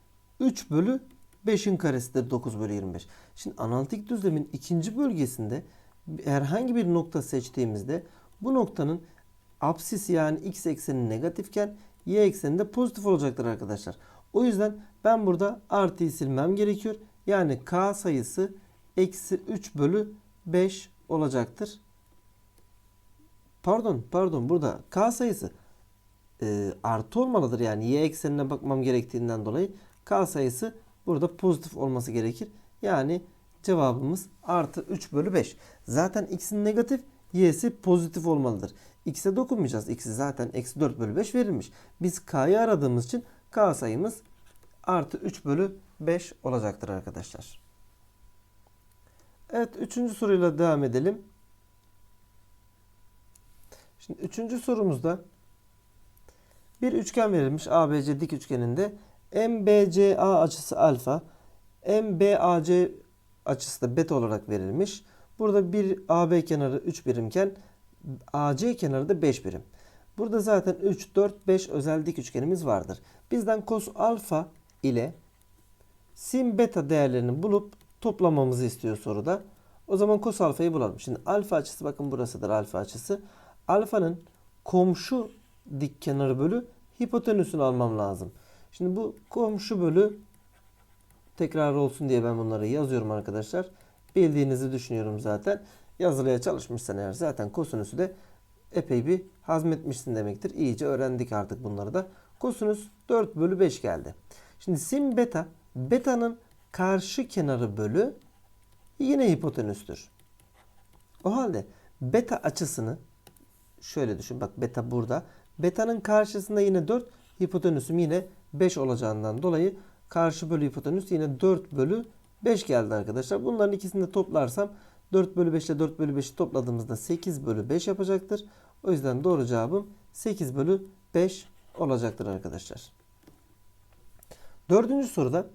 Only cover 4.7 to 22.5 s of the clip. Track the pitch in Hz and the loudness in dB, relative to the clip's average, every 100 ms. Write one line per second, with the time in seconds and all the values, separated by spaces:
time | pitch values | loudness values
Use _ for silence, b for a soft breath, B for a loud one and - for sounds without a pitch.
4.7 | 170 180 226 285 175 127 120 107 135 b | -2 -2 -2 -2 0 -2 -2 -6 -6 b
5.7 | b b _ - 156 151 139 139 196 254 | b b _ -14 -8 -2 0 0 -2 0
6.7 | 233 180 170 165 156 - 135 123 - 117 | 0 2 0 0 -4 -4 -4 -4 -2 -2
7.7 | 104 123 165 B B B - 226 262 214 | -2 -4 -6 B B B -10 -2 0 0
8.7 | - 147 170 B B _ _ _ _ 143 | -2 -2 -4 B B _ _ _ _ -2
9.7 | 160 - - - 165 156 156 190 180 170 | -2 -4 -6 0 2 2 -2 -6 -6 -4
10.7 | 151 - 131 117 110 165 170 196 208 208 | -4 -4 -2 -2 -2 -4 -6 -6 -4 -4
11.7 | B B B - 202 202 - 143 170 208 | B B B -2 4 4 4 0 0 0
12.7 | 240 247 - 202 175 143 127 117 110 98 | 0 -2 0 2 2 2 -2 -4 -4 -6
13.7 | 104 - - b b - 202 247 196 214 | -8 -8 -14 b b -4 2 2 2 0
14.7 | 208 B - 214 226 202 170 202 240 - | -2 B -2 2 4 4 2 0 -2 -2
15.7 | 196 185 - 165 - 139 131 160 202 208 | 0 0 0 -2 -2 -2 0 2 2 2
16.7 | 208 220 214 B B - 196 165 127 - | 0 -4 -8 B B 0 2 2 0 -2
17.7 | 180 196 202 185 139 117 - 190 190 B | 0 0 0 0 -2 -2 -2 -4 -6 B
18.7 | B B - 185 - - 185 - 214 - | B B 0 0 -2 -4 -4 -4 -8 -8
19.7 | 147 143 202 214 - _ _ 170 180 190 | 0 2 2 -2 -8 _ _ -2 0 0
20.7 | 190 - _ - 156 151 131 120 - 208 | -2 -14 _ -6 -2 0 0 -4 -6 -10
21.7 | - _ _ _ _ _ _ _ | -10 _ _ _ _ _ _ _